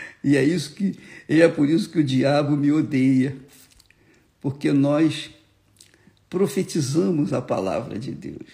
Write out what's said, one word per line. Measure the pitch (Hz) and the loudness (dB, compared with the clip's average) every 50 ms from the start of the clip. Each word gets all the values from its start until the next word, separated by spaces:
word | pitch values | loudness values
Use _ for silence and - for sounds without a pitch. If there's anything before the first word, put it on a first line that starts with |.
| - - - _ - | -16 -18 -16 _ 0
E | 139 143 135 | 2 2 4
é | 131 | 4
isso | 147 175 175 - - - | 2 0 0 -4 -8 -6
que, | - 202 190 - - - - - - - - | -4 -4 -4 -4 -6 -14 -20 -20 -20 -6 0
e | 143 160 | 4 4
é | 170 165 | 4 4
por | 165 160 147 139 | 4 2 2 2
isso | 160 170 208 - | 2 0 0 0
que | - 175 | 0 0
o | 147 | 0
diabo | 131 131 131 131 135 143 147 147 139 147 | 2 2 2 2 2 2 2 2 0 0
me | 143 143 143 | 0 2 2
odeia, | 147 156 147 - 143 131 131 131 135 131 127 - - - - - - - - _ _ _ _ _ _ _ _ _ _ _ _ _ _ _ | 2 2 0 0 0 2 2 4 4 2 2 0 -4 -10 -16 -20 -20 -20 -20 _ _ _ _ _ _ _ _ _ _ _ _ _ _ _
porque | - 147 131 - - 156 | -8 -8 -8 -4 -2 0
nós | 143 139 135 143 147 151 160 156 - - - - - _ _ _ _ _ _ _ _ _ - _ _ _ _ _ _ _ _ _ | 2 2 2 2 2 2 2 0 0 -4 -10 -16 -18 _ _ _ _ _ _ _ _ _ -20 _ _ _ _ _ _ _ _ _
profetizamos | - 185 196 - - 190 180 - - 175 135 123 135 165 190 196 175 147 143 - 127 | -2 0 0 0 0 -4 -4 -2 -4 -4 -4 0 0 0 0 0 0 0 0 -2 -2
a | 127 | -4
palavra | 135 - - - 95 95 80 - - - - 104 | -4 -4 -4 -4 -2 -2 -4 -4 -6 -8 -10 -10
de | 127 - | -10 -10
Deus, | - - - - - - - - | -12 -12 -12 -14 -14 -14 -18 -20